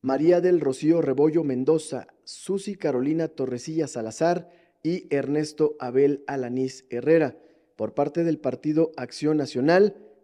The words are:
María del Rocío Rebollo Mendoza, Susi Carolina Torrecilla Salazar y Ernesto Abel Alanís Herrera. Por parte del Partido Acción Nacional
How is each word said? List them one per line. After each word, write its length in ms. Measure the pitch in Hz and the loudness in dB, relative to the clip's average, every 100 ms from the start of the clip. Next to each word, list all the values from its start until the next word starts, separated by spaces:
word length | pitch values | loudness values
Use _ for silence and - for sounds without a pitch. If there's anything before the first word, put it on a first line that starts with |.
María 400 | 127 131 156 175 | -2 0 4 4
del 200 | 180 175 | 4 2
Rocío 400 | 143 131 151 165 | 2 -2 2 2
Rebollo 440 | 143 131 151 156 | 2 2 2 2
Mendoza, 640 | 151 127 131 160 156 127 - _ | 0 -2 2 0 0 -12 -12 _
Susi 500 | - - - 196 196 | -20 -20 -6 -6 -6
Carolina 540 | 196 156 127 135 160 160 | -6 -2 -2 0 -2 -4
Torrecilla 580 | - 127 123 - 160 147 | -4 -6 -6 -6 -4 -4
Salazar 640 | - 110 - 160 175 175 _ _ _ | -6 -10 -2 0 0 -4 _ _ _
y 240 | 156 180 - | -4 -4 -2
Ernesto 640 | 143 131 147 151 - 151 151 | -2 0 -2 -2 0 0 0
Abel 460 | 127 127 143 139 - | -2 2 2 2 -4
Alanís 600 | 139 123 123 131 - _ | -6 -4 -4 -4 -6 _
Herrera. 480 | 120 131 165 147 - _ _ _ _ | -6 2 2 2 -4 _ _ _ _
Por 180 | 110 | -8
parte 300 | - 147 156 | -2 -2 0
del 160 | 170 156 | -2 -2
Partido 500 | 131 127 151 151 160 - | -4 -4 -2 0 0 -2
Acción 400 | 123 - 147 156 | -12 -4 -2 0
Nacional 600 | 139 127 135 175 208 202 - _ | -2 -2 4 6 4 2 -20 _